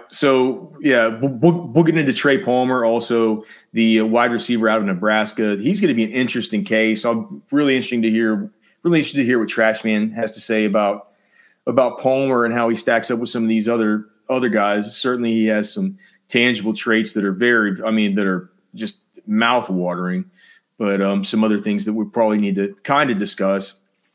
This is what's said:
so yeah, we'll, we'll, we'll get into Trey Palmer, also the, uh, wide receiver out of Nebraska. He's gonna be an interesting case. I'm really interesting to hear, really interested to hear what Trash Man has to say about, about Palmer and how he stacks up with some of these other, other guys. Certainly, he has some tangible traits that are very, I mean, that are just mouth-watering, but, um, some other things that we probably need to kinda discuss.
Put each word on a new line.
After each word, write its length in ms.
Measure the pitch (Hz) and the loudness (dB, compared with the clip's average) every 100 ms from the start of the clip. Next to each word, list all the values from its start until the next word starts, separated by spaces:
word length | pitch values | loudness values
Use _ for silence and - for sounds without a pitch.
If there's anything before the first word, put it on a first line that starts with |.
| - | -12
so 680 | - 147 131 127 107 - - | -2 2 4 2 -2 -10 -4
yeah, 260 | 151 127 113 | 2 4 2
we'll, 240 | 113 135 | 0 -4
we'll, 360 | 123 127 165 165 | 2 2 2 0
we'll 160 | 117 | 2
get 120 | 160 160 | 2 2
into 160 | 139 | 0
Trey 240 | 113 143 135 | 0 2 2
Palmer, 480 | 120 127 127 127 | 2 0 0 0
also 600 | 117 117 117 117 113 107 - - _ | 0 0 0 2 2 0 -6 -20 _
the, 280 | 113 113 110 | 0 4 4
uh, 40 | |
wide 260 | 110 117 120 | 4 4 2
receiver 380 | 117 113 117 110 | 0 -2 0 2
out 120 | 110 | 2
of 40 | |
Nebraska. 720 | 101 90 107 107 107 - 107 101 | 0 -2 0 0 0 -2 -2 0
He's 240 | 120 196 | -2 0
gonna 140 | 190 | 0
be 100 | 117 | 0
an 60 | 110 | -2
interesting 540 | 127 123 123 110 107 | -2 -2 -4 -4 -4
case. 420 | 98 110 110 107 120 | 0 0 0 0 -2
I'm 360 | 117 107 - - | -4 -6 -14 -4
really 260 | 143 143 131 | 0 2 0
interesting 260 | 123 120 | -2 -2
to 80 | 110 | 0
hear, 400 | 110 113 107 101 _ _ _ | 0 0 -2 -4 _ _ _
really 160 | 170 165 | 0 2
interested 200 | 139 139 | 0 -2
to 60 | |
hear 140 | 120 123 | 0 0
what 100 | 104 | 0
Trash 360 | - 110 110 | 0 2 2
Man 260 | 110 107 110 | 0 0 -2
has 220 | 110 113 | -4 -6
to 80 | - | -4
say 260 | - 110 107 | -2 0 2
about, 460 | 107 101 104 - _ _ _ _ _ - | 2 0 -2 -8 _ _ _ _ _ -2
about 320 | 123 123 - | 0 0 0
Palmer 460 | 131 131 135 123 | 0 0 0 0
and 80 | 117 | 0
how 160 | 120 117 | 0 0
he 80 | 110 | 0
stacks 340 | - 113 117 | 0 0 0
up 100 | 117 | -4
with 100 | 120 | -4
some 120 | 120 | -2
of 60 | 113 | 0
these 200 | 110 107 | 0 0
other, 380 | 117 107 107 107 _ - | 0 0 -2 -4 _ -4
other 180 | 127 123 | -2 0
guys. 460 | 107 101 104 107 | 0 0 0 -4
Certainly, 380 | - 127 123 117 | -4 -4 -2 -2
he 140 | 113 107 | 0 0
has 260 | 107 104 | 0 -2
some 260 | 104 95 95 _ _ - | -4 -6 -6 _ _ -4
tangible 460 | 120 120 110 104 | 2 2 0 -2
traits 400 | 107 - 113 110 | -4 0 0 0
that 100 | 107 | -2
are 80 | 98 | -2
very, 440 | 95 120 120 104 95 | 0 2 2 2 -2
I 60 | 110 | -2
mean, 240 | 110 104 98 | 0 0 0
that 100 | 98 | 0
are 240 | 92 - _ _ | -2 -6 _ _
just 260 | - 107 - _ - - | -10 -10 -10 _ -16 -4
mouth-watering, 1000 | 107 117 123 - 92 87 87 90 92 92 _ - _ _ - | 0 2 2 0 -4 -4 -4 -4 -4 -8 _ -20 _ _ -6
but, 240 | 104 98 | -2 0
um, 220 | 98 101 | 0 0
some 180 | 98 110 | 0 0
other 160 | 107 104 | 2 0
things 260 | 107 101 104 | -2 -4 -2
that 80 | |
we 100 | 110 | -4
probably 340 | 104 120 110 107 | -4 0 0 2
need 160 | 101 | 0
to 220 | 95 98 - | 0 -4 -4
kinda 300 | - 139 143 | -2 2 2
discuss. 600 | 101 101 - 95 98 98 - _ _ _ | 0 -4 -2 0 -2 -4 -12 _ _ _